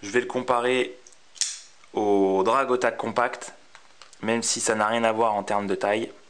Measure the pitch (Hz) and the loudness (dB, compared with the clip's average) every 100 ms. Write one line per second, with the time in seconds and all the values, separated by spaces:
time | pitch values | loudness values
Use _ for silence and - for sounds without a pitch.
0 | 101 117 127 127 123 120 123 127 - - | 0 -2 0 -6 0 0 2 0 -2 -6
1 | - - - - - - - - - 117 | -20 -20 -20 -8 -8 -8 -18 -20 -10 -2
2 | 104 101 95 95 98 123 131 123 123 113 | 2 4 4 4 2 2 2 2 0 -2
3 | 117 110 120 - - - - - - - | -4 0 -2 -4 -14 -18 -20 -20 -20 -20
4 | - - 110 117 113 - - 107 107 117 | -20 -8 -2 -2 -2 -2 0 2 2 2
5 | 113 110 117 104 98 104 101 95 104 107 | 0 2 0 0 -2 -2 -2 -2 0 -2
6 | 110 - | -4 -12